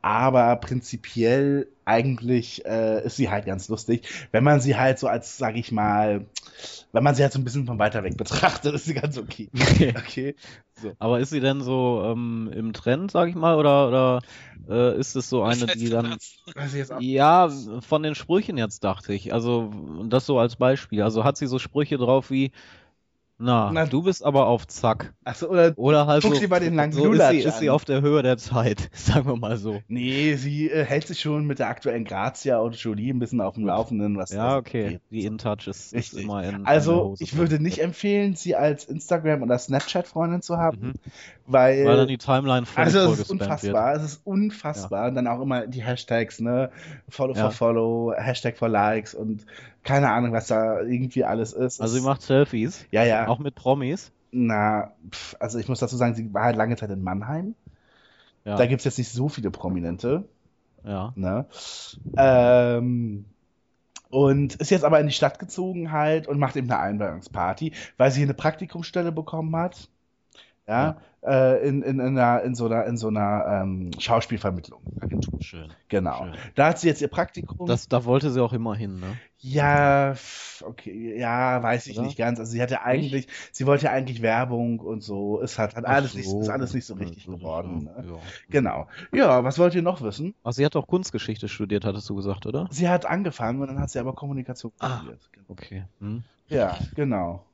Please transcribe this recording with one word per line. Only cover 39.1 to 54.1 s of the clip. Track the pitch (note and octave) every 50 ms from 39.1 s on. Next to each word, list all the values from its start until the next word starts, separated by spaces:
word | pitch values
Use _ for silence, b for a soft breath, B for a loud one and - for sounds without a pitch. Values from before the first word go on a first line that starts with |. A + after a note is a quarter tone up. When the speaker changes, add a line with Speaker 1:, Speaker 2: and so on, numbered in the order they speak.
| F3 E3+ D#3 D#3 D3+ C#3+
Speaker 1:
oder | B2 A#2 A#2+ B2
Snapchat-Freundin | - - C3+ C#3+ - - - F3+ F3 - - E3 E3+ E3+ E3+ F3+
zu | - - E3+
haben, | E3+ E3 E3 C#3 G2+
Speaker 2:
Mhm. | G#2 B2+ C3 - B B B B B B B B _
Speaker 1:
weil | - C3 C3+ B2+ C3 C3+ C3+ C#3
Speaker 2:
Weil | C#3 C#3 -
dann | C3+ C3
die | C3 A#2
Timeline | - - C3 C3 C#3 C3+ B2+ B2+ A#2+
völlig | - - D3+ D#3+ E3 D#3+
Speaker 1:
also, | G3 F#3 E3
es | D#3 C#3
ist | -
Speaker 2:
vollgespammt | - G3 -
wird. | G2+ G2 G2+ - - G2+ G#2+
Speaker 1:
unfassbar, | A2 A2+ B2+ D3
es | D3+
ist | D#3 D3+ C#3+ - _
unfassbar. | G3+ F#3+ G3 G#3 G#3+ G#3 - - D3+ D3+ A2 F#2+ F#2 G2 G2
Speaker 2:
Ja. | A2+ B2
Speaker 1:
Und | C3
dann | C3 B2
auch | A#2 A#2 B2
immer | C3+ C#3 C3 B2 A2+
die | A2+ B2+ B2+ A2
Hashtags, | B2 B2 B2 - - A#2+ A#2 A#2 A2 - -
ne? | A#2 A#2 B2 B2+ C3+ B2+ B B B B B B B -
Follow | - - C3+ C3 B2+
for | G#2 A2
Speaker 2:
Ja. | G#2+
Speaker 1:
Follow, | A2 - A#2+ A#2 A#2 A#2 A2+ A#2 A#2 A#2 A#2 A#2 G2+
Hashtag | - A2 C3 B2 - - B2 -
for | - A#2+ A2+
Likes | A2 G#2 G2+ G#2+ A2 A2+ G#2+ - -
und | - A2 A2 A2 G#2+ - B B B B B B B
keine | _ - C#3 C#3 C#3+ B2+
Ahnung, | G#2+ A#2+ B2 A#2+
was | A2+ A2+ - -
da | A#2+ A2 A2 A2 A2 F2+
irgendwie | G2 A#2 B2 B2 C3 B2 - B2+ B2
alles | - G#2+ A2+ A2 A2
ist. | - - B2+ B2+ - -
Speaker 2:
Also | A2 A2+ A#2
sie | B2+
Speaker 1:
Es | B2+
Speaker 2:
macht | C3+ C#3 C3
Selfies? | - - C3+ C3+ C#3+ - - A2+ A2 D3 F#3 - - _
Speaker 1:
Ja, | - G#2+ A#2+
ja. | A#2 A2 A2 A2+ G#2+
Speaker 2:
Auch | A#2+ A2+
mit | D3 C#3+ -
Promis? | - - B2+ C3+ C#3+ C3 B2+ D#3+ G3 - -